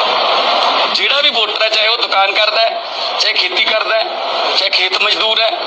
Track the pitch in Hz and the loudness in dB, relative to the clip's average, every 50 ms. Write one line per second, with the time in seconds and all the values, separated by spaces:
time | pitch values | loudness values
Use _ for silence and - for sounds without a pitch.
0 | - - - - - - - - - - - - - - - - 233 - - - | 0 0 0 0 2 2 2 2 2 2 2 2 2 2 2 0 0 0 0 0
1 | 190 214 262 277 294 294 254 233 214 208 214 - 220 220 214 208 214 220 233 233 | 0 2 2 2 2 2 0 0 -2 -2 0 0 0 0 2 2 2 2 0 0
2 | 226 190 196 196 196 196 190 208 214 214 214 214 226 226 - - - - - - | -2 0 2 2 2 2 2 2 0 2 2 2 0 0 0 -4 -6 -8 -6 -6
3 | - - - - - 208 214 208 - 180 180 185 214 226 220 220 - 180 214 220 | -4 -4 -2 -2 -2 0 0 0 0 0 0 -2 0 0 0 0 0 0 0 0
4 | 226 - - - - - - - - - - - 190 196 190 - 180 185 190 190 | 0 -2 -4 -6 -6 -4 -2 -2 -2 -2 0 0 0 0 0 0 0 0 0 0
5 | 202 214 214 226 220 220 220 226 226 220 - - - | 0 0 0 0 0 0 0 0 0 0 0 -2 -4